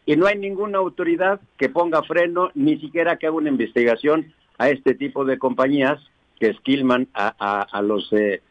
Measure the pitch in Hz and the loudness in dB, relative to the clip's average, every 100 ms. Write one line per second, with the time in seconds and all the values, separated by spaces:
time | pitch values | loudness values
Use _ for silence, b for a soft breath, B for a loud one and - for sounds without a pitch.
0 | - 156 190 202 196 196 208 196 180 - | 0 2 2 0 -4 -6 -4 -2 -2 -2
1 | 170 170 185 196 - - 131 156 170 160 | -2 0 0 -2 -6 -4 -2 0 0 0
2 | - 165 175 175 185 147 147 151 151 165 | 0 0 0 0 -2 0 0 -2 -4 -2
3 | 165 160 160 160 151 131 113 120 117 113 | -2 -2 -2 -2 -2 -2 0 2 2 2
4 | 147 156 156 _ _ - 127 135 - 127 | 2 0 -2 _ _ -2 0 0 -2 -2
5 | 139 139 135 131 131 123 131 143 135 147 | -4 -4 -2 -2 -2 0 0 2 0 -2
6 | _ _ _ _ 110 104 - 135 131 123 | _ _ _ _ -2 0 -2 0 2 0
7 | 127 113 104 - 101 101 101 101 104 107 | -2 -4 -4 -4 -4 -2 -4 -4 -2 -2
8 | - 107 104 92 _ | -2 0 0 -2 _